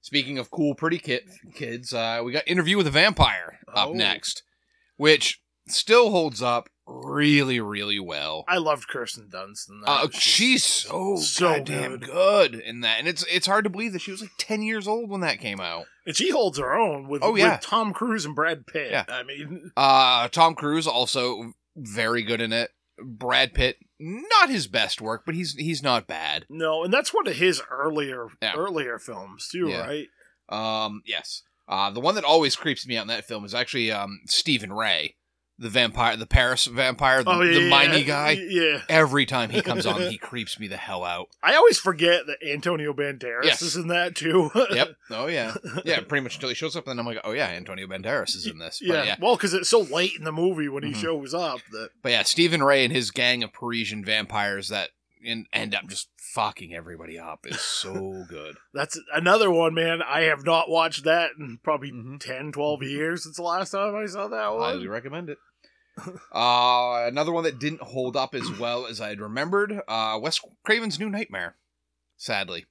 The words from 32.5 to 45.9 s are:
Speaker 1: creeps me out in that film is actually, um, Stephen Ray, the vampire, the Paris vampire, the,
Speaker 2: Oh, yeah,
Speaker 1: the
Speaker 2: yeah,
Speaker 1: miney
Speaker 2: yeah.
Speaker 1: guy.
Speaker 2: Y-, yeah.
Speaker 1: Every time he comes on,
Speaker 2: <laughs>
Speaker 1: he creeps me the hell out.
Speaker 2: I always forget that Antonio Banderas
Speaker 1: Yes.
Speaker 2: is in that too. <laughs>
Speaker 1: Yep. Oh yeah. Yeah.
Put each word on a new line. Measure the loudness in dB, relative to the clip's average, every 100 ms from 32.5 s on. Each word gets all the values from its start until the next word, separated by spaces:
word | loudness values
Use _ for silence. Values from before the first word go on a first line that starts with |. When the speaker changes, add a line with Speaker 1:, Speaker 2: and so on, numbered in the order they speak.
| 0
Speaker 1:
creeps | -2 -4 -4
me | -4
out |
in | -2
that | -6 -6
film | -10 -6
is | -4
actually, | -4 -2 -2
um, | -2 -4 -10 -2
Stephen | 0 2 -2 -2
Ray, | -2 0 0 -2 _ _ _ _ _
the | -2
vampire, | 2 2 4 2 2
the | -2
Paris | 2 2 2 0
vampire, | 2 0 4 6 6
the, | 6
Speaker 2:
Oh, | 4
yeah, | 6
Speaker 1:
the | 6 8
Speaker 2:
yeah, |
Speaker 1:
miney | 8 8 4
Speaker 2:
yeah. | 2
Speaker 1:
guy. | 2 2
Speaker 2:
Y-, | 0 0
yeah. | 2 2 0 4
Speaker 1:
Every | 6 6 4 2
time | 0 0
he | -2
comes | 0 -2 0
on, | 0
Speaker 2:
<laughs> | -2
Speaker 1:
he | -6
creeps | -10 -10 -8 -8
me | -8
the | -10
hell | -8 -6
out. | -4 -6 -8 _
Speaker 2:
I | 4
always | 8 8 6
forget | 0 2 2 2 0
that | -10
Antonio | -6 -4 -2 -2 -4
Banderas | -4 -6 -6 -6 0
Speaker 1:
Yes. | 2 2
Speaker 2:
is | -2 -4
in | -2
that | 0 0 -2
too. | 2 4 4 2
<laughs> | 2
Speaker 1:
Yep. | 2 0 -2 _
Oh | -6 -4
yeah. | -2 -4 -6 -8 -8
Yeah. | -2